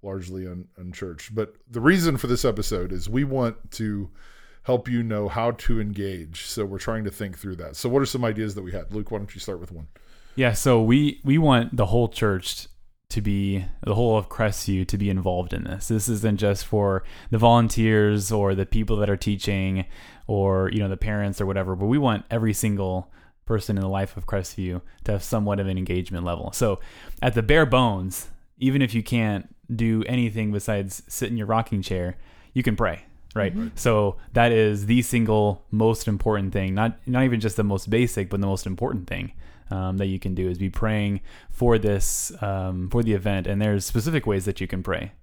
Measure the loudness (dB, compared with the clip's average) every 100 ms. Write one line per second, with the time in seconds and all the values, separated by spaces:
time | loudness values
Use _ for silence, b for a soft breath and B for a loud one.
0 | -8 -8 -8 -8 -8 -10 -12 -14 -14 -10
1 | -10 -10 -10 -6 -6 -6 _ 2 4 6
2 | 4 0 0 0 2 0 -2 -2 -2 -4
3 | -2 0 0 0 -2 -4 -14 -6 -4 -4
4 | -6 b b b b b -2 0 0 -2
5 | 0 -2 -2 -2 -2 0 2 2 2 -4
6 | -6 -6 -10 -14 -10 -4 -4 -4 -4 -4
7 | -4 -6 -8 -8 -10 -10 -10 -6 0 0
8 | 0 -2 -2 -2 -6 -6 -8 -8 -8 -8
9 | -6 -8 -8 -12 -10 -10 -10 -14 -16 -18
10 | b b b 0 2 4 4 6 6 6
11 | 4 0 2 4 6 6 4 0 2 4
12 | 2 2 0 0 -2 -8 -10 -20 -20 _
13 | _ -4 0 0 2 0 -2 -6 -2 2
14 | 4 2 0 -2 -2 0 -2 0 0 0
15 | 0 0 0 -2 -2 -4 -6 -8 -2 -2
16 | 0 0 0 2 2 0 0 0 2 0
17 | B B B 4 6 8 6 4 4 6
18 | 6 4 0 0 2 0 0 0 2 0
19 | 2 0 0 -2 0 0 0 -2 -4 B
20 | B B -4 0 2 2 2 0 -2 -2
21 | -2 0 -2 -2 -2 0 -2 0 2 4
22 | 2 0 -2 -2 0 0 0 0 -2 -4
23 | -6 b b b -2 -2 0 -2 0 -2
24 | -2 -4 -4 -4 -4 -6 -4 -6 -8 b
25 | -2 -2 0 -2 0 0 -2 -2 -2 -2
26 | -4 -6 -4 -4 -6 0 0 0 B B
27 | B B 0 0 4 6 6 4 4 0
28 | -4 -8 -12 -16 -18 _ 0 2 2 0
29 | 0 0 0 -2 -6 -18 _ 0 2 2
30 | 2 0 0 0 -2 -2 -2 -2 -2 -8
31 | -12 -6 -4 -4 0 0 0 -2 -2 -2
32 | -4 -6 b b b -2 0 2 0 -2
33 | -12 -20 -10 -2 -2 -2 -6 -2 2 4
34 | 2 -2 B 4 6 6 4 2 2 2
35 | 4 2 4 4 4 0 -2 2 4 2
36 | 0 0 0 0 0 -2 0 0 0 -2
37 | -2 2 4 2 0 0 0 0 0 2
38 | 2 0 -2 -2 0 -2 -4 -4 -2 -4
39 | -6 -8 -8 -12 b b b -4 -2 -2
40 | -2 -2 -4 -2 -2 -2 -4 -2 0 0
41 | 0 -2 B B B 0 4 4 4 2
42 | 2 0 -6 -6 -4 -2 -2 -4 0 0
43 | 2 2 0 -2 -2 0 2 0 0 -2
44 | 0 0 0 -2 -2 -4 -4 -6 -4 -4
45 | -6 -14